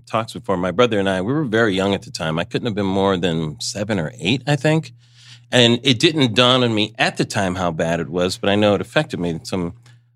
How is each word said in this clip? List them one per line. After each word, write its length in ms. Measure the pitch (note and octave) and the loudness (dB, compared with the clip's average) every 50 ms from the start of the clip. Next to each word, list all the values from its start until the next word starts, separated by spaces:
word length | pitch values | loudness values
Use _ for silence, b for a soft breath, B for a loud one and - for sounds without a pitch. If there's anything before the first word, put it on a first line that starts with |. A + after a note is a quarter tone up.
| - | -12
talks 280 | - - A2+ A2+ - - | -6 -4 -4 -4 -4 -10
before, 220 | F2+ - - G2 | -12 -6 -4 -4
my 140 | F2+ F2+ F#2 | -2 -2 -2
brother 300 | E2+ F#2 B2 A#2+ A2 G2+ | 2 2 2 2 2 0
and 80 | G2 G2 | 0 0
I, 120 | F#2+ F#2 | 0 0
we 120 | F2+ G#2 C3+ | -2 -2 -2
were 100 | D#3 D#3+ | -2 -2
very 320 | B2 G2+ A2+ A#2+ A2 F#2 | 0 2 2 2 2 2
young 200 | F#2 F#2+ G2 G2 | 2 2 2 0
at 80 | F2+ - | -2 -4
the 100 | - - | -8 -10
time. 260 | - F2+ D#2+ D#2+ E2 | -6 -4 -2 -2 -2
I 60 | E2+ | -4
couldn't 220 | - - A#2+ - | -2 -4 -4 -4
have 100 | A#2+ G#2 | -2 -2
been 100 | G2 G2+ | -2 -2
more 300 | G2 F#2+ G2 F#2+ G2 G2 | 0 0 2 2 2 2
than 440 | F2+ E2+ F2+ E2 E2 D#2+ D#2 D2 - | 2 0 0 0 -2 -2 -4 -6 -8
seven 380 | - - - - G#2+ G2+ A2+ F#2 | -10 -10 -6 -6 -4 -2 -2 -2
or 140 | D#2+ D2+ - - | -2 -4 -8 -4
eight, 220 | D#2+ F2+ B2+ C3+ - | -2 -2 -2 -2 0
I 80 | - D3 | -2 -2
think. 380 | C#3+ - D#3 D#3 D#3+ D#3 - - b b b b b b b b b b b | 0 2 2 0 0 -2 -4 -14 b b b b b b b b b b b
And 300 | - B2 A#2+ A#2 A#2 - - | 2 4 6 6 4 4 2
it 160 | C#3 C3 A2 | 0 0 2
didn't 360 | - F3 D#3 D#3 C3+ B2 G#2 | 2 2 2 2 0 2 4
dawn 280 | A#2 B2 B2 B2+ B2+ B2 | 4 4 4 4 4 2
on 100 | A#2 A2+ | 2 2
me 180 | G#2+ G#2+ - - | 0 -2 -2 -2
at 200 | - C#3 F3+ - | -2 -2 -2 0
the 80 | - C#3 | -2 -4
time 320 | - - A2 G2+ F#2 F2+ | -4 -2 -2 -2 -2 -2
how 160 | F#2 F#2 F2 E2 | -2 -2 -4 -2
bad 260 | D#2+ F2 E2 E2+ E2 | -2 -2 -2 -2 -2
it 100 | E2+ D2+ | -4 -4
was, 300 | D#2 F2+ F2+ F#2 F#2 - | -2 -2 -2 -2 -2 -2
but 120 | - G2+ | -2 0
I 40 | G2 | 2
know 220 | G#2 G#2+ G#2 G#2 | 4 4 4 2
it 40 | F#2 | 2
affected 380 | - - - D#3 D3+ - - D#2+ | -2 -2 -2 -2 -2 -2 -4 -4
me. 220 | F2 F2 E2 D#2+ - | -4 -4 -4 -4 -6
Some, 320 | - - F#2 F2 E2+ E2+ - b b b b b b b | -6 -6 -4 -6 -6 -8 -12 b b b b b b b